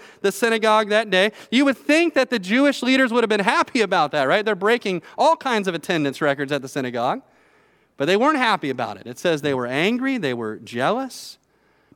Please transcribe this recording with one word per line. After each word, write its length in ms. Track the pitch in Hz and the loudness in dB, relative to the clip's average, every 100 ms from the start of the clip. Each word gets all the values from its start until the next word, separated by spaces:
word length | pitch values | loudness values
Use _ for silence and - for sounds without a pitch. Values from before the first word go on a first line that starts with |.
| - - | -6 -4
the 100 | 196 | -4
synagogue 580 | - 233 226 214 214 214 | 0 0 2 2 2 2
that 220 | 208 220 | 0 2
day. 200 | 185 208 - - | 2 2 -2 -2
You 140 | 233 285 | 2 2
would 120 | 254 | 0
think 380 | - 302 339 302 | 2 2 2 0
that 160 | 247 | 0
the 80 | 240 | -2
Jewish 420 | 180 240 285 - | 0 2 2 2
leaders 320 | 247 262 262 | 0 2 2
would 100 | 240 | 2
have 60 | 226 | 2
been 100 | 214 | 2
happy 420 | 196 320 320 254 | 2 0 0 0
about 300 | 196 180 147 | 0 2 2
that, 100 | 151 | 0
right? 200 | 135 190 | 2 2
They're 120 | 214 196 | 0 0
breaking 480 | 202 233 208 180 - - | 0 0 0 -6 -8 0
all 200 | 277 320 | 0 2
kinds 320 | 269 220 190 | 0 -2 -2
of 80 | 165 | -6
attendance 460 | - 170 143 127 | -2 0 0 0
records 300 | 151 139 139 | -2 0 -2
at 120 | 143 | -4
the 40 | 131 | -4
synagogue. 540 | 147 127 123 123 226 - _ _ _ _ _ _ _ | -6 -6 -2 -2 -4 -8 _ _ _ _ _ _ _
But 80 | 143 | 0
they 120 | 196 | 2
weren't 220 | 277 302 | 2 2
happy 320 | 240 190 147 | 0 0 -2
about 260 | 127 110 101 | -4 -6 -8
it. 80 | 117 | -14
It 140 | 123 | -6
says 240 | 180 156 | -2 -2
they 100 | 147 | -2
were 140 | 131 120 | -2 -2
angry, 500 | 135 185 240 269 262 | -2 0 0 -4 -4
they 160 | 147 | -4
were 240 | 120 110 107 | -4 -6 -10
jealous, 800 | 104 120 143 226 262 - - - _ _ _ _ _ | -10 -4 -2 -2 -6 -12 -18 -20 _ _ _ _ _